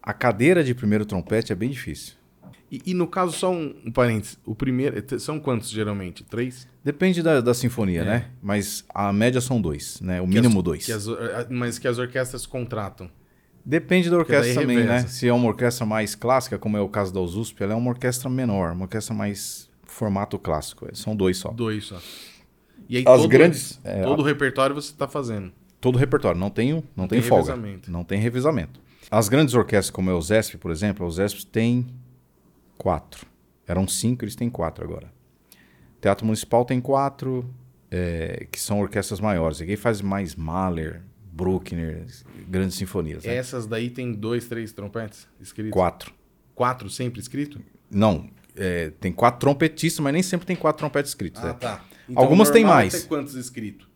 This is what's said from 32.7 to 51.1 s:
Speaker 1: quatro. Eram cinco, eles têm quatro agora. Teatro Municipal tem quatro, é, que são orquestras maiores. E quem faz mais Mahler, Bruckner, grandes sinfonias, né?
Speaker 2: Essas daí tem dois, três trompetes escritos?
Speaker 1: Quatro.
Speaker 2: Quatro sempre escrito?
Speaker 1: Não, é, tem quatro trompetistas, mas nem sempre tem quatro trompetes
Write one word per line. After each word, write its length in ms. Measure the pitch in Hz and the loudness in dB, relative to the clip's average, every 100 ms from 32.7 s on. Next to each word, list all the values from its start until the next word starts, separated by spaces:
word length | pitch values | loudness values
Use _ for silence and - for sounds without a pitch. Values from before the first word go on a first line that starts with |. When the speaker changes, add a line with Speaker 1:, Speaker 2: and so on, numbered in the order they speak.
| _ | _
Speaker 1:
quatro. 480 | - 80 - - - _ _ _ - | -2 -2 -6 -20 -20 _ _ _ -4
Eram 200 | 87 95 | -2 0
cinco, 360 | - 110 123 107 | 0 -2 -2 -6
eles 100 | - | -4
têm 140 | 120 | -6
quatro 340 | 117 82 80 | -2 -6 -4
agora. 280 | 80 80 78 _ _ _ _ _ _ _ - _ | -10 -10 -14 _ _ _ _ _ _ _ -20 _
Teatro 260 | 101 101 110 | 0 2 0
Municipal 400 | 110 - 117 123 | -2 2 2 2
tem 160 | 127 | -2
quatro, 640 | 123 135 139 135 131 127 123 127 - _ _ | 2 2 2 -4 -6 -4 -6 -14 -20 _ _
é, 560 | 90 87 85 82 87 - | -4 -2 -2 -6 -8 -10
que 80 | - | -10
são 200 | - 104 | -4 -2
orquestras 400 | 98 104 95 98 | 0 -2 -4 -2
maiores. 420 | 107 92 80 76 | 0 2 0 -2
E 40 | 85 | -6
quem 80 | 104 | -2
faz 260 | 120 104 | -2 -2
mais 340 | 101 98 87 78 | -2 -2 -4 -6
Mahler, 680 | 78 87 95 82 78 82 87 _ 92 | -4 -2 -2 -2 -6 -10 -18 _ -18
Bruckner, 720 | 80 92 92 - 85 82 80 87 - - - 87 | -4 -2 -2 -4 -6 -6 -8 -14 -18 -20 -20 -6
grandes 280 | 92 95 - | -2 -2 -4
sinfonias, 480 | 95 98 80 78 | -6 -4 -4 -6
né? 120 | 113 123 | -6 -6
Speaker 2:
Essas 300 | 127 127 107 | -6 -8 -6
daí 240 | 113 120 | -4 -6
tem 220 | 123 123 | -6 -6
dois, 320 | 104 110 120 - | -6 -4 -4 -4
três 240 | 117 107 | -8 -8
trompetes 540 | - 101 117 107 - - _ | -10 -10 -8 -10 -14 -20 _
escritos? 320 | 95 - 107 | -16 -8 -2
Speaker 1:
Quatro. 420 | 98 87 - - _ _ _ _ | 2 2 0 -20 _ _ _ _
Speaker 2:
Quatro 360 | - 123 127 101 | -2 0 0 -8
sempre 300 | - 123 123 | -6 -6 -8
escrito? 380 | - 139 147 98 - _ _ | -10 -6 -6 -10 -20 _ _
Speaker 1:
Não, 400 | 98 107 80 - - _ - | 2 4 2 -4 -20 _ -6
é, 360 | 95 87 80 - | -4 -2 -4 -4
tem 120 | 95 | -6
quatro 280 | 85 120 123 | 4 2 4
trompetistas, 600 | 139 143 160 - 160 160 | 0 2 0 0 -4 0
mas 120 | 143 | 0
nem 80 | 156 | 0
sempre 240 | 185 180 175 | 0 -4 -4
tem 100 | 180 | -2
quatro 240 | 160 170 | 0 0
trompetes 320 | 151 143 139 | -2 -2 -4